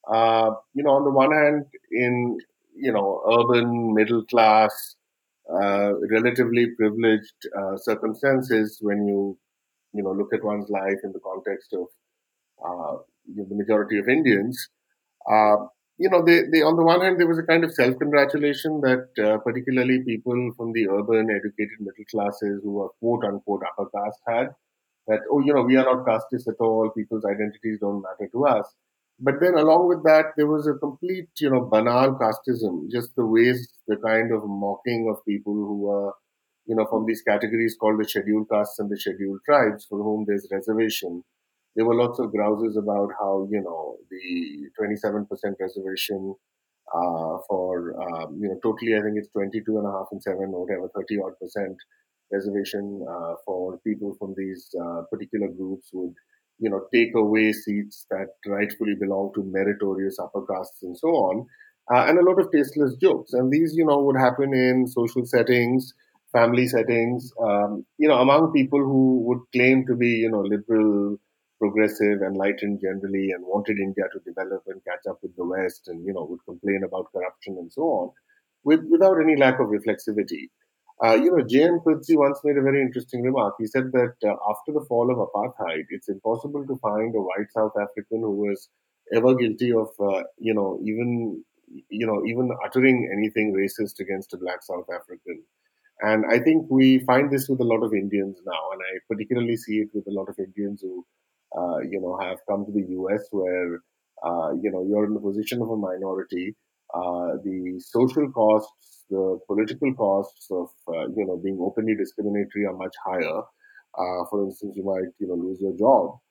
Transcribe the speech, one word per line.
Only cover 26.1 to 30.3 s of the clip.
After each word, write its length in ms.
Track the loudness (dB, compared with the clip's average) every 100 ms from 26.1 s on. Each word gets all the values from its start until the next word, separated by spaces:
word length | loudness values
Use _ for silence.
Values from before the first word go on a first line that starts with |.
| -2 -2 -8 -6
at 80 | -2
all, 300 | 0 2 0
people's 360 | -2 -6 -4 -4
identities 540 | -2 -4 -6 -8 -4
don't 220 | -4 -6
matter 280 | -8 -10 -8
to 140 | 0 2
us." 280 | 2 -2 _ _ _ _ _
But 160 | -2 2
then 140 | 4
along 340 | 6 6 6 6
with 160 | 4 6
that, 280 | 6 6